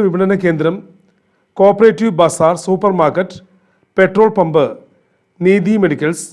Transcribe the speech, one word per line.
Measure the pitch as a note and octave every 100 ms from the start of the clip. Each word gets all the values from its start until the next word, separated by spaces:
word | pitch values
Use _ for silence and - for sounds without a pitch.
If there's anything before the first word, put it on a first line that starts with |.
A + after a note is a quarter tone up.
വിപണന | G3+ F3 F#3+ G3
കേന്ദ്രം, | F3+ D#3+ D#3 G3 - _ _ _ _ _ _ -
കോപ്പറേറ്റീവ് | G3 G3+ A3+ E3+ A3+ E3+
ബസാർ, | E3 - E3 E3+
സൂപ്പർ | - F#3 G3+ F#3
മാർക്കറ്റ്, | D3+ C3 - - _ _ _ _ _ -
പെട്രോൾ | F#3+ G3 A3 G#3+
പമ്പ്, | E3 D#3+ B2+ - _ _ _ _ _ _ F3+
നീതി | G3+ F#3 A3
മെഡിക്കൽസ് | F3+ C#3 D3+ E3+ -